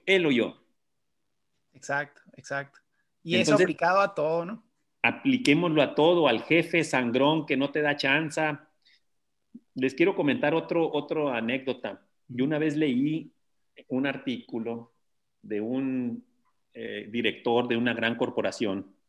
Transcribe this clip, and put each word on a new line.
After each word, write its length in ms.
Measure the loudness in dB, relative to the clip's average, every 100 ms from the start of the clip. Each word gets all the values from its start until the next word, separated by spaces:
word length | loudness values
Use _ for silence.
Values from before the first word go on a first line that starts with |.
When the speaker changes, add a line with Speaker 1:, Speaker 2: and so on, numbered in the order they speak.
| 0
Speaker 1:
¿Él 180 | 2
o 60 | 4
yo? 320 | 2 0 -6 _ _ _ _ _ _ _ _ _ _ _
Speaker 2:
Exacto, 480 | _ -4 -4 -4 _ _ -20
exacto. 420 | -10 -8 -10 _ _ _ _ _
Y 120 | -2
eso 60 | 2
Speaker 1:
Entonces, 240 | 4 4
Speaker 2:
aplicado 360 | 4 2 2 2
a 140 | 2
todo, 320 | 0 -2 -2 -4
¿no? 160 | -10 _ _ _ _
Speaker 1:
apliquémoslo 800 | -2 0 0 2 4 4 4 2
a 120 | 2
todo, 340 | 4 4 6 4
al 140 | 2
jefe 420 | 2 0 2 0
sangrón 600 | 0 0 0 2 2 2
que 120 | 0 -2
no 140 | -2
te 100 | 0
da 140 | 0 0
chanza. 720 | 2 2 0 -2 -2 -4 -10 _ _ _ _ _ _ _ _ -20 _
Les 200 | -4 -2
quiero 200 | 2 2
comentar 400 | 2 0 0 0
otro, 340 | 0 0 0 0
otro 380 | -2 -4 -4 -2
anécdota. 760 | -2 -2 -4 -4 -6 -8 -12 _ _ -10
Yo 160 | -4
una 140 | -2 0
vez 180 | -2 0
leí 560 | 0 0 -2 -4 -8 _ _ _ _ -20 -8
un 180 | -4 -4
artículo 840 | -4 -6 -8 -8 -8 -6 -8 -12 _ _ _ _ _
de 180 | -8 -6
un, 640 | -4 -4 -4 -4 -4 -8 -12 _ _ _ _
eh, 360 | -16 -12 -10 -8
director 560 | -2 -2 -2 2 2 2
de 100 | 0
una 180 | 0
gran 200 | 0 0
corporación 800 | 0 -2 -2 -4 -2 -2 -2 -6 _